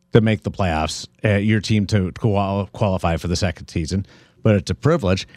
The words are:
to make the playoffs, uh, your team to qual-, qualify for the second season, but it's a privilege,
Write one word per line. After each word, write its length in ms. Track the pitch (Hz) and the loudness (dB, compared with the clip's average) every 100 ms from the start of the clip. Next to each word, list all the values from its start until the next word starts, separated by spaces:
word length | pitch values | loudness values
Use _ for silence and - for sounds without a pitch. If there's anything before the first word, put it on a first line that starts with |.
| _ | _
to 80 | 120 | 2
make 200 | 110 107 | 4 0
the 80 | - | -2
playoffs, 560 | - 95 78 80 - - _ | -2 -2 0 -2 -6 -14 _
uh, 120 | 110 101 | 0 2
your 240 | 107 110 | 2 0
team 260 | - 107 95 | 2 0 0
to 240 | 104 92 | 0 -2
qual-, 540 | - 117 98 98 98 95 | -2 0 0 0 -2 -4
qualify 440 | - 107 92 87 85 | -2 -2 0 0 -2
for 100 | 82 | -2
the 80 | 87 | -2
second 320 | 92 - - | -2 -4 -8
season, 380 | 87 78 92 92 - _ _ | -6 -4 -4 -6 -12 _ _
but 120 | 110 104 | 2 2
it's 140 | - | 0
a 40 | |
privilege, 540 | - 143 165 92 95 - | -2 2 2 2 -2 -4